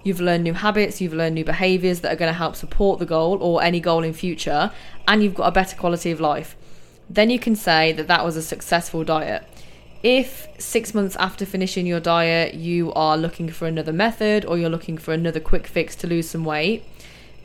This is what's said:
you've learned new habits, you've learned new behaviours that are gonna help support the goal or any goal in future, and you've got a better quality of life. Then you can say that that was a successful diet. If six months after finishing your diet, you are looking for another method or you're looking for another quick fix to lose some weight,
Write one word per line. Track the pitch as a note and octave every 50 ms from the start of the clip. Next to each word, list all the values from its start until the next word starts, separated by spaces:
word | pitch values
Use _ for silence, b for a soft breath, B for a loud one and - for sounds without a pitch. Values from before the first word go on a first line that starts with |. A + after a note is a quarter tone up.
| B
you've | F#3+ F#3 F3
learned | F3+ F3+ F3 E3+ E3+
new | E3 E3+
habits, | - G3+ G#3+ G#3 G#3+ G3+ F#3+ G3+ -
you've | F#3+ E3 D#3
learned | D#3+ E3 D#3+ D#3+
new | D#3+ D#3+
behaviours | D#3+ D#3+ F3 F#3+ F#3 F#3 F#3 F3 F#3 F3+ F3
that | - -
are | D#3
gonna | D#3+ E3+ E3 E3+
help | E3+ E3 D3+ -
support | - - - - - G3+ G3 F3+
the | - F3
goal | D#3+ E3 D#3+ D#3+ E3 G3 G3
or | - F3 E3+ D3+
any | - F3 F3 F3
goal | D#3+ F3+ E3 E3 E3
in | D#3+ D#3
future, | - - F3+ D#3+ - - E3 D3 D3 F3 G#3+ B B B B B B B
and | - G#3 G#3+
you've | G#3 G3 F3+
got | - -
a | F3+
better | F3 F#3+ F#3 F#3 -
quality | - - F3 F3 E3+ - E3+
of | E3+ D#3
life. | D#3+ D3+ D3 D3 D#3+ - - - b b b b b b b b b -
Then | F3 G#3 G#3+ A3+
you | B3
can | A#3 - A#3+ A3
say | G#3 - F3+ D#3+ D#3+ D#3+ D#3+
that | D#3+ D#3 D#3+
that | E3 F3 D#3+ -
was | E3+ D#3+
a | D#3+
successful | D#3+ - - - - - E3+ E3+ E3+ - - E3 D#3+
diet. | D#3 D#3+ D#3 D3+ - G#2 - - - B B B B B B B B B -
If | - A#3 B3 C4 B3 B3+ - - - - -
six | - - - - A3+ A3+ - -
months | G#3 G3+ F#3+ F#3+
after | - F3+ F#3 - - G3+
finishing | F#3 - F#3 F#3 F#3 - F#3+ F3+
your | F3 F3 E3+
diet, | E3 F3 E3+ E3+ E3 E3 E3 E3 E3 - -
you | D#3+ E3 E3+ F3 F3 E3+ E3 -
are | - D#3+ D#3 D#3
looking | D#3+ D#3+ E3 - - E3 D#3+
for | E3 - E3+
another | D#3+ D#3+ D#3+ D#3 D#3+ D#3
method | E3+ G#3 A#3 A3+ - G#3+ G#3+ G#3 G#3+ G3+
or | - E3+
you're | F3 E3+ E3
looking | E3 E3 - - E3
for | D#3 - - D#3+
another | D#3+ E3 E3 D#3+ D#3+
quick | D#3+ - - E3+ -
fix | - - F3 D#3+ - -
to | - -
lose | E3+ E3+ E3 D#3+ D#3+
some | - E3 D#3+
weight, | D#3 D3+ D3+ D#3 F#3 A3+ A#3 - - B B B B B B B B B B